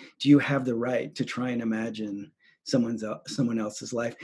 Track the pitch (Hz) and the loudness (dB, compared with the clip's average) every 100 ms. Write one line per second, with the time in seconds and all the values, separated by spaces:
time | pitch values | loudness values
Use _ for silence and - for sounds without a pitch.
0 | - - 135 143 135 139 127 113 120 120 | -14 0 8 8 8 0 0 0 0 0
1 | 147 - - - 127 120 113 110 113 110 | -2 -4 -4 -2 -2 -2 -2 -2 -2 -4
2 | 104 101 101 _ _ _ - 131 113 110 | -6 -8 -10 _ _ _ -2 0 2 -2
3 | 107 110 - - 117 113 107 - 110 117 | -6 -8 -8 -2 0 0 -4 -6 -6 -4
4 | 120 - | -4 -6